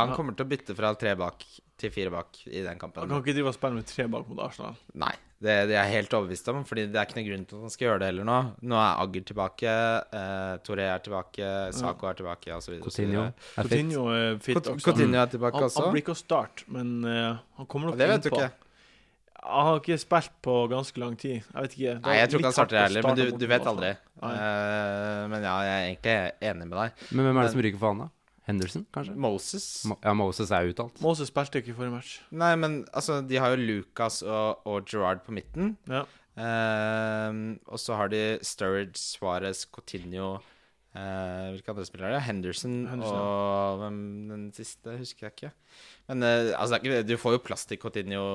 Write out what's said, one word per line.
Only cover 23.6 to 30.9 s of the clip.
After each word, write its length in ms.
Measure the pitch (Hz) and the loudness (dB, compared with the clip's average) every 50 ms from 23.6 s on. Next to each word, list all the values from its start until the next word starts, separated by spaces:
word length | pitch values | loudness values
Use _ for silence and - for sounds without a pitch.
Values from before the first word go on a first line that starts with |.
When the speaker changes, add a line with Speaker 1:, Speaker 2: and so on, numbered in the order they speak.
Speaker 2:
Arsenal. 140 | 123 123 107 | 4 2 0
Speaker 1:
aldri. 220 | 95 92 95 101 - - _ _ - - | 0 0 -2 -2 -4 -8 _ _ -10 -8
Speaker 2:
Nei. 120 | 120 117 | -6 -4
Speaker 1:
Eh, 960 | 107 107 107 104 104 104 104 104 104 104 101 101 101 104 104 104 104 104 104 | -2 -2 0 0 0 0 0 0 0 0 -2 -2 -2 -2 -2 -2 -4 -4 -4
men 140 | 107 107 104 | -4 -2 0
ja, 180 | 95 92 95 | 0 2 2
jeg 140 | 98 98 95 | 2 2 2
er 100 | 98 90 90 | 0 0 -2
egentlig 420 | 92 - - 113 113 104 90 90 - - | -4 -2 0 2 2 2 2 -2 -4 -4
enig 280 | - 107 92 85 85 85 | -4 -4 -4 -4 -6 -8
med 80 | 87 95 | -4 -4
deg. 140 | 110 117 - - - - | -4 -4 -6 -10 -10 -2
Speaker 3:
Men 140 | - 127 135 | 2 4 4
hvem 100 | 135 131 | 6 6
er 60 | 131 123 | 6 6
det 20 | |
Speaker 1:
Men 60 | 117 113 | 4 4
Speaker 3:
som 80 | 131 | 4
ryker 180 | 110 107 98 98 | 2 2 2 2
for 100 | 110 107 | 2 0
han 100 | 101 104 | 0 0
da? 100 | 127 160 - _ _ _ _ _ _ | -4 -10 -14 _ _ _ _ _ _
Henderson, 400 | - 101 98 92 90 - 165 214 - - | -2 0 0 0 -2 -4 -6 -8 -8 -8
kanskje? 220 | 143 143 95 - | -8 -8 -6 -4
Speaker 1:
Moses. 680 | 139 135 113 101 95 - - - 202 - - - - - | -2 0 0 0 -2 -4 -6 -8 -8 -8 -10 -10 -8 -6
Speaker 3:
Mo-, 120 | 107 98 - - | -6 -4 -2 2
ja, 80 | 107 101 | 2 2
Moses 380 | 107 101 95 90 - 110 87 | 4 2 0 0 -2 -2 2
er 160 | 104 90 90 90 | 2 2 2 2
uttalt. 320 | 87 - 120 120 | 0 -4 -6 -8